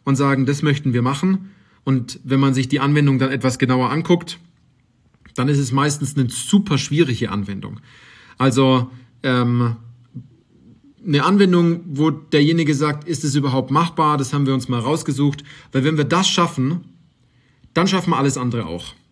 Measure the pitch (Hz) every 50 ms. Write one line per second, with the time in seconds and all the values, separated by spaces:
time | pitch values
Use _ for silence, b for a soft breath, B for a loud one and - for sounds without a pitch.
0 | b 139 139 123 139 139 135 131 131 127 143 143 156 151 139 147 - 135 120 120
1 | 120 131 143 - - 190 190 190 B B B B B B B B _ 139 135 127
2 | 123 - - - - 131 135 135 139 139 127 131 131 120 139 139 135 143 147 147
3 | 147 139 135 123 131 131 135 120 117 131 123 - 139 127 127 127 127 113 131 160
4 | 165 - 175 175 - - - - - _ _ _ _ _ _ _ _ _ _ _
5 | _ _ _ _ _ - - - 127 143 143 139 139 113 127 143 143 147 147 147
6 | 143 - - 143 127 117 - - - - - 202 - - 156 131 - - 147 156
7 | 165 127 117 87 120 107 95 101 98 101 101 95 98 101 104 113 B B B B
8 | B B B B B B B - 131 135 113 135 135 131 131 127 123 B B B
9 | B B B _ - 135 127 123 123 120 120 120 120 117 113 - - - - -
10 | - _ - 127 - - - _ _ _ _ _ _ - - - _ - _ _
11 | - 185 143 143 135 175 202 202 202 185 180 175 170 170 170 170 - 165 143 135
12 | 151 160 143 - - - - 147 147 156 165 170 160 147 151 131 151 151 143 147
13 | - 175 160 - - 143 123 147 139 135 127 135 127 131 135 156 170 170 - -
14 | 160 151 151 147 135 120 - 143 139 135 135 131 120 - 127 120 110 131 156 165
15 | 165 - 139 127 147 143 143 - B B B B B B - 135 131 151 160 147
16 | 147 - 165 180 190 - - 190 - - - 135 127 135 170 175 - - - _
17 | _ _ _ _ b b b b b b b b b _ - 165 180 190 196 180
18 | 175 180 160 123 139 139 - 135 123 123 117 117 101 80 85 87 - - - -
19 | _ _